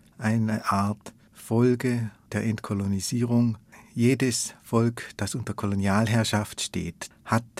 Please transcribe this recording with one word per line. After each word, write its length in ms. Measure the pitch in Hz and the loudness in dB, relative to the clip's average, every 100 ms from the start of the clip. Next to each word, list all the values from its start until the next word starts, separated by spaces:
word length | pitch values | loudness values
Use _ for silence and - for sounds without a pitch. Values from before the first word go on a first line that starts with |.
| _ - | _ -6
eine 520 | 110 113 110 107 - | 0 0 0 -2 0
Art 420 | 101 101 104 - - _ | 0 0 -4 -10 -20 _
Folge 800 | - - 117 123 120 127 120 110 - _ | -18 -2 2 4 2 0 -2 -4 -8 _
der 120 | 104 | -4
Entkolonisierung. 1120 | 107 107 - 101 98 98 - 123 120 120 120 113 - - - | -2 -2 -4 -4 -2 -2 -2 -2 0 2 2 -2 -10 -20 -10
Jedes 600 | - 117 127 131 117 - - | 0 2 4 2 0 -4 -10
Volk, 460 | - 117 117 120 - - | -2 2 2 0 -8 -6
das 160 | 98 | -6
unter 200 | - 110 | -4 -6
Kolonialherrschaft 1080 | 104 104 101 98 98 110 117 110 104 104 - | -4 -2 0 2 2 4 2 2 0 -2 -6
steht, 480 | - 92 85 - - - | -8 -6 -8 -8 -14 -16
hat 220 | - 117 120 - | -2 0 0 -10